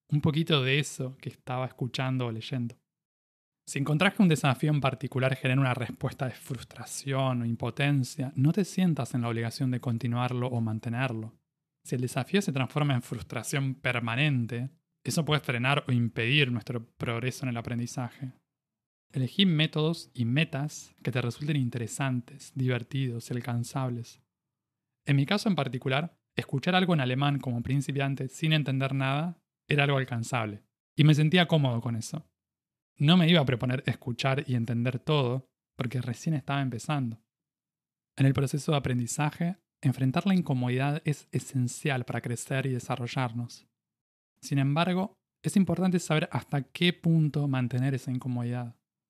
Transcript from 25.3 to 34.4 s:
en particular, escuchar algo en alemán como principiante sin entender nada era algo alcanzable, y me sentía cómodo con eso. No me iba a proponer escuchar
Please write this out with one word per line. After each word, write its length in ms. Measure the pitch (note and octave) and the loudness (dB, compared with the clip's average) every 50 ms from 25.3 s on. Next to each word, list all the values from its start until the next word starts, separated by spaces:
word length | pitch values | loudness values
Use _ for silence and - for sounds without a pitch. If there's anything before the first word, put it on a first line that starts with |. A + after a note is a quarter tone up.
| G3 G#3 - A3 | 0 0 2 0
en 60 | F3+ | 0
particular, 640 | D3 C3+ B2+ B2+ B2 - C3+ C3 C#3+ E3 E3+ - _ _ _ _ | 0 0 -2 -4 -6 -4 -2 -2 -2 -2 -4 -10 _ _ _ _
escuchar 400 | - - - - C3 - F3+ F#3 | -8 -6 -4 -4 -2 0 2 2
algo 180 | F#3 F#3 F3 E3+ | 2 4 2 2
en 80 | D3 | 2
alemán 380 | B2+ B2 B2+ C3+ C#3+ C#3+ C#3+ C3+ | 2 0 0 2 2 0 0 0
como 240 | - C3 A#2+ A#2+ A#2 | -2 -4 -4 -4 -2
principiante 640 | C3 C3+ C#3+ C3 - C3+ C#3 C#3 C#3 C#3 C3 C3+ | 0 0 0 0 -2 -2 -2 -2 -2 -2 -4 -6
sin 260 | C3 - - E3 D#3 D#3+ | -8 -6 -2 0 2 2
entender 400 | D#3 C3 C#3 C3 C3+ C3+ C3 C3+ | 2 2 0 0 0 0 -2 -2
nada 460 | C3+ C3+ C3+ C#3 D3 E3 F3 E3+ - _ _ _ _ _ | -2 0 0 0 -2 -2 -4 -6 -10 _ _ _ _ _
era 180 | - D3+ C#3+ C#3+ | 0 2 2 4
algo 120 | C#3+ C#3 | 4 2
alcanzable, 640 | C3+ C3 - A#2+ A2+ A2+ - C3+ A#2+ A2 G#2 G#2 G#2 _ _ _ _ _ _ _ | 0 0 -2 -4 -6 -4 -2 -2 -2 -2 -4 -6 -10 _ _ _ _ _ _ _
y 80 | - D3+ | 6 8
me 120 | D#3 D3+ | 8 8
sentía 320 | D3 D#3 D#3 F#3 F3+ E3+ | 8 6 6 6 4 4
cómodo 340 | - E3 D3+ C#3 B2+ A#2 A#2 | 4 4 4 4 2 0 0
con 140 | - A#2+ A#2 | -2 -2 -4
eso. 320 | A2 - - - D#3 - _ _ _ _ _ _ _ _ _ _ _ _ _ _ | -4 -6 -6 -10 -10 -12 _ _ _ _ _ _ _ _ _ _ _ _ _ _
No 200 | - C#3+ D3+ F3 | 2 4 6 6
me 100 | F#3 E3 D#3+ | 6 6 6
iba 120 | F3 D#3+ | 6 4
a 40 | C3 | 4
proponer 380 | B2 B2+ A2+ C3 B2 B2+ C3 - | 2 2 0 0 0 -2 0 0
escuchar 600 | C3+ A#2 - - B2+ A#2 - - C3+ C3+ C#3 | -2 -2 -2 -4 -6 -4 -2 0 0 0 0